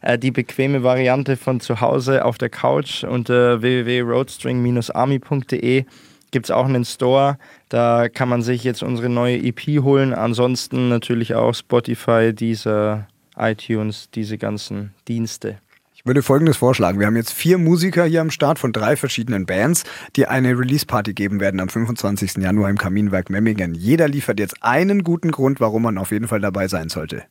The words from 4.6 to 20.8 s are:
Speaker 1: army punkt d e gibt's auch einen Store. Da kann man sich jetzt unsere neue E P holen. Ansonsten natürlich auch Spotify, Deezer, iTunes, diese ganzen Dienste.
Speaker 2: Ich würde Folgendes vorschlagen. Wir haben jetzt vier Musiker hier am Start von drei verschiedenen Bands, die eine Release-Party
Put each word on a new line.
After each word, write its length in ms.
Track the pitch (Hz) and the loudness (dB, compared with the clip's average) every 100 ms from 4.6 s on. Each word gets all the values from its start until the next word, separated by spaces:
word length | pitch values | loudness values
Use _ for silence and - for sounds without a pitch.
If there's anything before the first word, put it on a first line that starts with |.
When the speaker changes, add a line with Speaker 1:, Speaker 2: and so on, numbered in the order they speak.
| 120 123 113 | 0 0 -2
Speaker 1:
army 240 | - 127 135 | -2 0 0
punkt 340 | - 143 127 | -2 -6 -2
d 40 | 131 | -2
e 280 | 117 131 131 - - _ _ | 2 0 -2 -14 -20 _ _
gibt's 200 | 123 - | -6 0
auch 140 | 113 131 | 0 2
einen 180 | 131 117 | 0 -2
Store. 520 | - 127 135 139 139 - - _ | -2 2 4 2 0 -10 -20 _
Da 400 | 117 120 117 120 | 0 2 4 2
kann 180 | - 127 | 0 0
man 140 | 120 | 0
sich 240 | 117 123 123 | 0 -2 -2
jetzt 180 | 117 | -4
unsere 240 | - 120 123 | -4 -4 -2
neue 300 | 120 123 123 | 0 0 0
E 160 | 127 | -2
P 260 | - - 147 | -4 -2 0
holen. 340 | 135 139 135 | 4 4 4
Ansonsten 760 | 107 113 113 123 123 - 127 123 | 0 -2 2 0 0 -4 -2 0
natürlich 440 | 120 - 117 117 117 | 0 0 -2 0 2
auch 200 | 117 117 | 2 0
Spotify, 760 | - 120 120 117 - 117 113 | 0 0 0 -4 2 4 2
Deezer, 760 | 107 113 110 110 107 107 107 101 _ _ - | 0 -4 -2 -2 0 0 -2 -8 _ _ -2
iTunes, 720 | 113 110 - 110 107 104 - | -2 -2 -4 -2 -2 -6 -10
diese 240 | 113 107 107 | -8 -6 -6
ganzen 560 | 107 104 - 101 101 98 - | -6 -6 -8 -10 -10 -14 -8
Dienste. 500 | 117 113 - 104 98 _ _ _ | -6 -6 -6 -10 -12 _ _ _
Speaker 2:
Ich 140 | _ 120 | _ 2
würde 160 | 139 | 2
Folgendes 340 | 127 139 160 - | 4 4 4 4
vorschlagen. 420 | 123 127 92 98 | 2 4 2 2
Wir 60 | 104 | 2
haben 100 | 117 | 0
jetzt 160 | 113 | -2
vier 280 | - 160 180 | -4 2 4
Musiker 460 | 165 170 185 170 170 | 4 4 2 2 2
hier 160 | 165 | 2
am 100 | 160 | 0
Start 260 | - 143 156 | 0 0 2
von 160 | 131 | -2
drei 220 | 110 107 143 | 0 0 0
verschiedenen 500 | 135 - 120 104 92 | -2 -4 -2 -4 -2
Bands, 380 | 92 120 170 - - - - | 0 2 0 -4 -16 -6 0
die 100 | - | 2
eine 320 | 131 127 123 | 2 2 2
Release-Party 560 | 127 143 | 0 -2